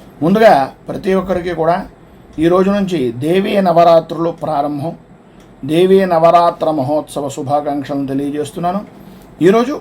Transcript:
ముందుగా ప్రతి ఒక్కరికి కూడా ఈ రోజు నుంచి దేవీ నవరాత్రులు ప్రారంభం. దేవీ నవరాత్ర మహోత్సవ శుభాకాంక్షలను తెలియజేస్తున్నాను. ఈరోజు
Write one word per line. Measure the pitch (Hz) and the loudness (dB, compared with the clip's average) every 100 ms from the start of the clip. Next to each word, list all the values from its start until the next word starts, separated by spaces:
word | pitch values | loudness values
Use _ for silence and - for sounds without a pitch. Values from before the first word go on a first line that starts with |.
| - - | -20 -4
ముందుగా | 156 214 220 147 135 - - | 0 4 4 4 0 -8 -12
ప్రతి | 131 190 190 | -8 -2 -2
ఒక్కరికి | 185 175 180 165 | -2 -4 -4 -2
కూడా | 160 185 - - - - - - | -2 -2 -6 -18 -20 -20 -16 -2
ఈ | 165 | 2
రోజు | 185 190 202 | 2 2 0
నుంచి | 190 165 123 117 151 | -2 -2 -4 -4 -2
దేవీ | 185 214 202 185 | 0 0 0 2
నవరాత్రులు | 165 170 165 160 160 165 165 151 | 4 4 4 2 -6 -6 -6 -6
ప్రారంభం. | 143 147 147 160 - - - _ - - - 135 | -4 -4 -4 -8 -10 -20 -20 _ -20 -20 -14 -2
దేవీ | 160 185 190 185 | 2 4 4 4
నవరాత్ర | 165 165 175 170 - 156 156 | 4 4 6 2 0 -2 -2
మహోత్సవ | 131 151 147 143 143 151 | -2 -2 -4 -8 -8 -8
శుభాకాంక్షలను | 131 143 143 143 135 139 135 | -4 -2 -2 -6 -6 -6 -4
తెలియజేస్తున్నాను. | 135 143 147 143 180 175 196 - - - - - - 165 | -4 -4 -6 -8 -6 -6 -6 -10 -20 -20 -20 -20 0 2
ఈరోజు | 226 247 302 | 4 0 -4